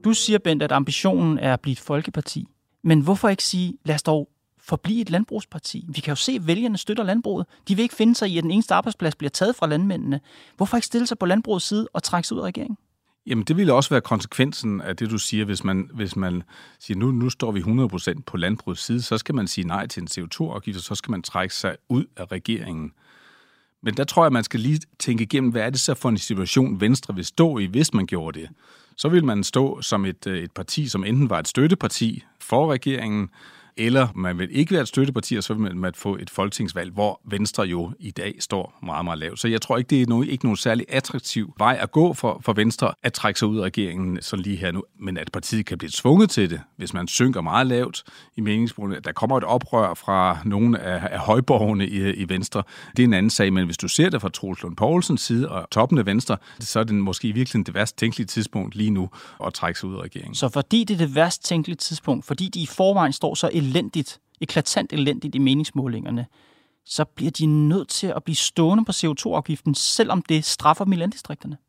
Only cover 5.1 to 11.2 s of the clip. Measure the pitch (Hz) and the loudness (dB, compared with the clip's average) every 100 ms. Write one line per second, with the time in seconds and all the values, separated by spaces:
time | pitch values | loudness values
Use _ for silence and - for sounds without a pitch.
5.1 | 175 226 214 - 160 - - 170 147 151 | 0 0 -6 -8 -12 -10 -10 -8 -8 -4
6.1 | 143 - 254 160 175 240 196 - 214 196 | -2 -2 -2 0 0 0 -2 -2 -2 0
7.1 | 214 220 175 175 _ - 196 233 - 226 | 0 0 -4 -6 _ -2 0 0 4 4
8.1 | 240 202 165 165 196 - - - - 160 | 4 2 0 2 2 4 2 2 -2 -2
9.1 | - 147 - 196 - 160 151 196 170 131 | -2 -6 0 0 2 0 2 0 0 -2
10.1 | 139 _ - - _ 196 240 - 233 240 | -4 _ -20 -20 _ 0 0 0 -2 0
11.1 | 226 | 0